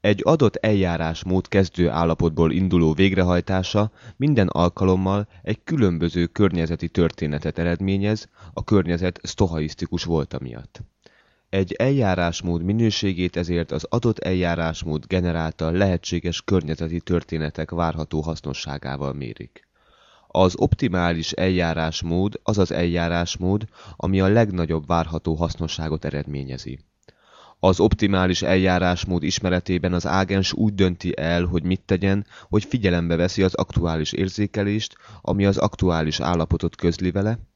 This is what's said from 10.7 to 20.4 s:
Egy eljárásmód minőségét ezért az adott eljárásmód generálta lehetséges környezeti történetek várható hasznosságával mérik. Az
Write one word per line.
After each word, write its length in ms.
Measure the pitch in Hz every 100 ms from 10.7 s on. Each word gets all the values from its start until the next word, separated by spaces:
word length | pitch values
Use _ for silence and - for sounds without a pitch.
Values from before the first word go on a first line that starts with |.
| - - _ _ _ _ _ _
Egy 240 | 98 92
eljárásmód 920 | - 123 139 104 92 87 85 90 85
minőségét 760 | 87 107 113 101 101 87 90 85
ezért 360 | 85 87 82
az 140 | 73 82
adott 300 | 120 117 107
eljárásmód 880 | - 92 87 85 82 80 80 78 60
generálta 640 | 95 90 82 80 - 80
lehetséges 720 | 85 98 87 - 87 87 82
környezeti 580 | - 95 76 80 82 85
történetek 680 | - 87 - 82 76 - 78
várható 500 | 85 85 78 80 78
hasznosságával 920 | 76 80 76 69 - 71 67 69 69
mérik. 560 | 67 65 - - - _ _ _ _ _ _ _
Az 280 | -